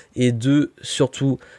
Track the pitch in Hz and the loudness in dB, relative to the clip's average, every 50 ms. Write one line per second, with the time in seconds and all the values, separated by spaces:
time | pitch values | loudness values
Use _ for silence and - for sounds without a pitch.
0 | - _ - 123 123 123 120 113 117 139 143 147 139 - _ - - - - - | -20 _ -4 0 0 0 0 0 0 2 2 2 2 -2 _ -12 -12 -6 -2 -2
1 | 135 - - - 135 135 127 - - - - | -2 -2 -2 -2 -2 -2 -2 -4 -8 -16 -20